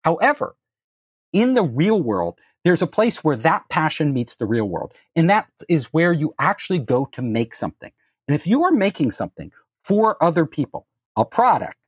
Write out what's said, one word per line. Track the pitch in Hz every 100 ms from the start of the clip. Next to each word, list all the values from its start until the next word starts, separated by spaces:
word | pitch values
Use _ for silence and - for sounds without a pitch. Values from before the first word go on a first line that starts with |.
However, | 160 - 254 294 - _ _ _ _ _ _ _ _
in | 190 247
the | 247
real | 170 117 190 220
world, | 123 98 85 - _ _ 175
there's | 180
a | 180
place | - 226 -
where | 156 127
that | 151 104 _
passion | - 156 - 151
meets | 131 117 -
the | 107
real | 113 104
world. | 85 - _ _ -
And | 165
that | 208 - _ -
is | 165 123
where | 156 175
you | 170 151 -
actually | 156 202 - 180
go | 117 123 135
to | -
make | 127 113 117
something. | - - _ - _ _ _ -
And | 147
if | 170
you | 254
are | 349
making | 294 196 - 131
something | - 101 - 76 _ _ _
for | - 202 220 -
other | 170 170 156
people, | - 131 - _ _ _ -
a | 117
product | - 247 151 - -